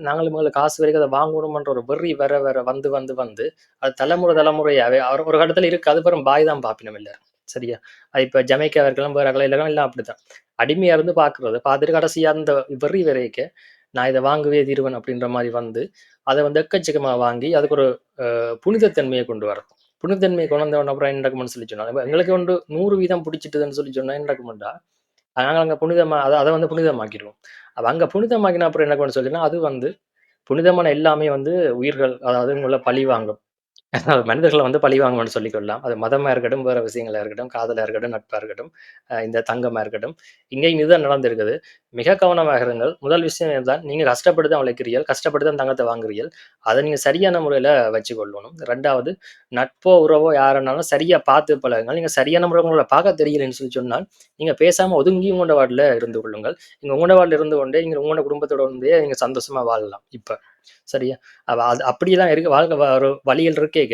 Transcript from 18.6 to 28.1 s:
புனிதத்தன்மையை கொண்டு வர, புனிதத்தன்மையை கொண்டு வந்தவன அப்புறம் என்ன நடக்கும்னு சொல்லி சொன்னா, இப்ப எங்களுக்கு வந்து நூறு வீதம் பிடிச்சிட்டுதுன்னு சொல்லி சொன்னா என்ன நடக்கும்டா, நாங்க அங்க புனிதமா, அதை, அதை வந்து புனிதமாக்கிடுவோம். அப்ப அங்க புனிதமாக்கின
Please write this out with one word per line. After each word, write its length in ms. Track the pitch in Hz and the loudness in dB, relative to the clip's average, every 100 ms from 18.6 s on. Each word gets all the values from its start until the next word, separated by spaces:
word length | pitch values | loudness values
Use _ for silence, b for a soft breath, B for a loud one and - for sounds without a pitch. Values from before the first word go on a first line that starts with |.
புனிதத்தன்மையை 640 | - 220 208 - 135 127 | -2 2 2 2 -2 -2
கொண்டு 220 | 120 110 104 | -4 -6 -6
வர, 120 | 98 - _ _ _ | -6 -10 _ _ _
புனிதத்தன்மையை 440 | 175 190 190 180 156 | -4 0 0 0 0
கொண்டு 160 | 147 | 0
வந்தவன 280 | 151 147 139 | 0 0 -2
அப்புறம் 180 | 139 143 | -2 -2
என்ன 100 | 139 | -2
நடக்கும்னு 340 | 135 131 123 | -4 -6 -10
சொல்லி 140 | 120 113 | -12 -14
சொன்னா, 200 | 104 110 | -10 -8
இப்ப 160 | 131 | -6
எங்களுக்கு 300 | 127 160 175 | -2 0 2
வந்து 220 | 185 175 180 - | 0 0 -2 -4
நூறு 280 | 156 196 196 | -4 0 0
வீதம் 280 | 180 180 | 0 -2
பிடிச்சிட்டுதுன்னு 540 | 156 156 151 147 147 143 | -4 -10 -6 -4 -4 -4
சொல்லி 140 | 139 | -6
சொன்னா 220 | 131 131 | -6 -6
என்ன 120 | 139 147 | -6 -6
நடக்கும்டா, 460 | 131 123 107 104 165 _ _ _ _ _ - | -8 -8 -14 -14 -14 _ _ _ _ _ -4
நாங்க 240 | 131 165 | 0 0
அங்க 160 | 160 156 | 0 -2
புனிதமா, 400 | 160 170 160 151 | 0 2 2 2
அதை, 160 | 139 147 | 2 4
அதை 140 | 143 | 4
வந்து 160 | 160 160 | 2 0
புனிதமாக்கிடுவோம். 680 | 160 160 127 107 104 104 - B B B | 0 0 0 -6 -12 -18 -20 B B B
அப்ப 160 | - 117 | -4 -2
அங்க 180 | 160 | 0
புனிதமாக்கின 600 | 160 | 0